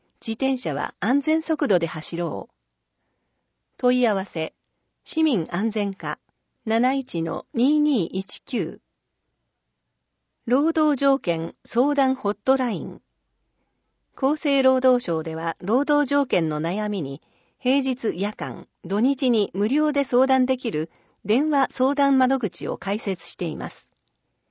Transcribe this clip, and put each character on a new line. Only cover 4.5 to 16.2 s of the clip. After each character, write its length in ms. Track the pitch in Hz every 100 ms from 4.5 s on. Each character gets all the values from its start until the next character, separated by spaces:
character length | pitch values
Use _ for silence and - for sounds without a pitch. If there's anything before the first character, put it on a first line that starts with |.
| _ _ _ _ _
市 180 | - -
民 260 | 311 226 156
安 180 | 175 220
全 240 | 208 202
課、 240 | 190 156 - _ _ _ _
七 300 | - 226 247
一 280 | 269 254 165
の 220 | 165 160 -
二 280 | - 262 302
二 260 | 302 262 165
一 340 | 190 - -
九。 400 | - 240 156 - _ _ _ _ _ _ _ _ _ _ _ _ _ _ _ _ -
労 260 | 262 311
働 260 | 320 302 269
条 200 | 277 269
件 360 | 180 165 165 -
相 300 | - 233 285
談 200 | 285 262
ホ 160 | 262 196
ッ 60 | -
ト 120 | - 262
ラ 140 | 247
イ 140 | 185
ン。 180 | 131 - _ _ _ _ _ _ _ _ _ _ _ -
厚 200 | 269 302
生 260 | 294 277
労 180 | 262 262
働 240 | 262 247
省 180 | 214 160
で 100 | 160
は、 220 | 160 170 -
労 240 | 180 240
働 240 | 277 294 277
条 160 | 285